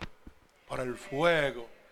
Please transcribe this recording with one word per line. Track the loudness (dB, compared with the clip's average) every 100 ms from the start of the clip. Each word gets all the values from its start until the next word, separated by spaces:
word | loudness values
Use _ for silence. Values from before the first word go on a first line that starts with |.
| -12 -12 -20 -20 _ _ -10
Por | -6
el | -6 -6
fuego. | -6 2 4 6 4 0 -10 -16 -20